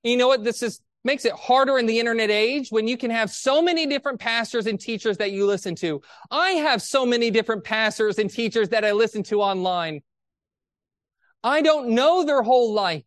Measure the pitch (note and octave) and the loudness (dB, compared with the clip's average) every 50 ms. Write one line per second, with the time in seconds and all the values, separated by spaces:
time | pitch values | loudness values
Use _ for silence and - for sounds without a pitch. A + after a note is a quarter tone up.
0 | - A#3 A#3+ B3 B3 B3+ C4+ B3 G#3 A#3+ A3 - B3 A3 - - _ _ _ _ | 0 0 2 4 4 4 2 2 0 -4 -4 -2 -6 -6 -6 -8 _ _ _ _
1 | _ B3 C#4+ - - A3+ - - - - B3 C4 C4+ B3+ C4+ C4 A#3 A3+ A3+ A#3 | _ -4 -4 0 -2 -4 -4 -4 0 2 4 4 4 4 2 2 2 2 0 0
2 | A#3 A#3 A3+ A3+ A3 G#3 G#3 G#3 G#3+ A#3 C4+ D4 C4 - G#3+ A3 A3 A3+ B3+ B3 | 0 0 0 0 2 2 2 2 2 0 0 -2 -6 -2 -2 -2 0 0 -4 -2
3 | - A#3 A3+ A3+ A3 G3+ - - - B3+ C4+ D4+ E4+ F4+ F4 E4 D#4+ C#4 D4 C4+ | -4 -2 -2 -2 -2 -2 -6 -4 -2 2 2 2 2 2 0 0 0 -2 -2 -2
4 | - C#4+ C4 - - A#3 A3+ A#3 A3+ - - A#3 G3+ A3+ G#3 F#3+ - - A3+ G3+ | -4 -6 -8 -4 -4 -2 -2 -2 -2 -2 -4 -4 -2 -2 -4 -4 -6 -6 -8 -4
5 | - A3 G3+ F3+ G#3+ G3 G3 G3 G3+ G3+ G3+ F#3 - F#3+ E3 - - E3 D3+ C#3 | -2 -4 -2 -2 -4 -4 0 0 0 0 0 -2 -4 -8 -6 -4 -4 -4 -4 -6
6 | _ - - - - - - D4 F4 F#4+ F#4+ D#4+ D4 D#4 B3+ G#3 - - - C4+ | _ -16 -20 -20 -14 -6 -2 0 0 0 0 0 0 0 0 0 -2 -2 -2 0
7 | B3+ B3 A#3+ A#3 A#3 A#3 G3+ A3+ G#3+ - A3+ G3+ - - G#3+ A3 A3 G#3+ G#3+ - | 2 2 0 0 0 2 0 0 0 0 -4 -6 -4 -4 -2 0 0 -2 0 0
8 | A3 G#3+ - G#3+ G#3+ F#3+ - - A#3 G#3+ - A#3 G#3+ F3 A3+ A3 G#3 G#3+ G#3 G#3 | -2 -2 0 -2 -4 -4 -4 -4 -4 -2 0 -2 -2 0 0 0 0 2 2 2
9 | A3+ A3 - G#3+ F#3+ - G#3+ G#3 G3+ G3 G3 F#3 F3+ F3+ F3+ F3 E3+ D#3+ D#3 D3 | 0 0 -2 -6 -6 -2 -2 0 0 0 -2 -2 -2 -2 -2 -2 -4 -6 -8 -12
10 | _ _ _ _ _ _ _ _ _ _ _ _ _ _ _ _ _ _ _ _ | _ _ _ _ _ _ _ _ _ _ _ _ _ _ _ _ _ _ _ _
11 | _ _ _ _ _ _ _ _ - A#3+ C#4 D#4 D4 D#4 D#4 D4+ C4 A#3+ A3+ A#3+ | _ _ _ _ _ _ _ _ -2 0 0 2 4 4 2 2 2 0 2 4
12 | C4+ D#4 E4+ F#4 E4+ C#4+ C#4+ C4+ A3+ A3 B3+ B3+ A#3+ A3+ G#3 G#3 G3 F3+ E3 D3 | 4 4 4 4 2 2 2 2 4 4 4 4 4 2 0 0 -2 -2 -4 -4
13 | - | -10